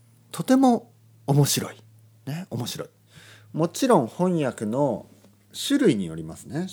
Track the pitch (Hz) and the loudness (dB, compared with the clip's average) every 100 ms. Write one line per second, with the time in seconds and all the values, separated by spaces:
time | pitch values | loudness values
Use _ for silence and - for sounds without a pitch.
0 | _ _ _ - 170 262 262 233 - _ | _ _ _ -6 0 4 4 4 -2 _
1 | _ _ - 139 139 - - - - _ | _ _ 2 4 4 2 -4 -10 -20 _
2 | _ _ - 160 190 220 - - - _ | _ _ -12 -10 -8 -8 -8 -10 -12 _
3 | _ - - - - 151 170 - 262 196 | _ -20 -20 -20 -10 -4 -4 0 2 4
4 | 113 - 180 170 131 - 107 127 143 95 | 2 -2 0 0 -2 -2 -4 0 0 -2
5 | - - - _ _ - - 277 226 107 | -8 -20 -20 _ _ -10 -2 2 2 2
6 | 85 80 80 - - 139 180 | -2 -8 -10 -14 -10 -8 -8